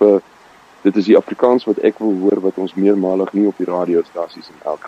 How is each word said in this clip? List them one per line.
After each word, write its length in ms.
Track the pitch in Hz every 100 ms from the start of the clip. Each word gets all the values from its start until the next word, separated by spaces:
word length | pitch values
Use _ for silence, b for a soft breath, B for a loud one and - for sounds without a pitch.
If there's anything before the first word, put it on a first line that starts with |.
'n, 200 | 104 98 - _ _ - _ _
dit 140 | 98 101
is 80 |
die 120 | 98 98
Afrikaans 480 | - 104 123 123
wat 140 | - 101
ek 200 | 107 -
wil 160 | 110 95
hoor, 200 | 95 101
wat 180 | 95 95
ons 160 | 92
meermalig 580 | 95 98 101 92 95 95
nie 140 | 98 104
op 100 | -
die 80 | 90
radiostasies 840 | 90 87 85 - 87 85 85 -
in 120 | -
elk 180 | 73 73